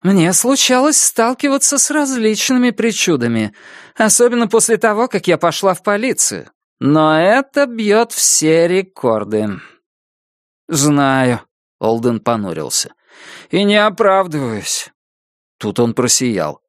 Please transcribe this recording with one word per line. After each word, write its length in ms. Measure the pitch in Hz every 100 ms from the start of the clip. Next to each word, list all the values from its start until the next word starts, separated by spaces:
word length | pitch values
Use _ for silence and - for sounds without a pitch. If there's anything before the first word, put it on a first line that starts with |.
«Мне 320 | 180 196 170
случалось 680 | 185 240 269 - 254 285 302
сталкиваться 760 | - - 226 254 285 269 - 277
с 120 | -
различными 800 | 302 285 262 220 214 - 156 247
причудами, 840 | - 226 208 - 151 120 117 107 - - - - -
особенно 540 | 220 - 240 240 226
после 260 | 226 214 226
того, 320 | 226 214 254
как 200 | 196 170
я 100 | 165
пошла 360 | 170 151 196
в 100 | 180
полицию. 680 | - 202 254 - - 92 64 _ _ _
Но 360 | 135 151 156 156
это 480 | 175 240 269 - 277
бьёт 460 | 233 208 208 226
все 560 | - - - 156 160 170
рекорды». 960 | 185 190 - 127 110 101 107 107 95 - _ _ _ _ _ _ _ _ _ -
«Знаю», 720 | 156 147 147 139 135 127 117 - _ _ _
Олден 400 | 110 113 120 117
понурился. 760 | - 117 101 80 71 - - - _ - - - -
«И 120 | 175
не 120 | 202 208
оправдываюсь». 1160 | 214 180 208 190 185 151 127 107 85 - - _ _ _ _ _ _ _
Тут 220 | 107 98
он 140 | 120
просиял. 680 | 110 120 - 127 104 76 -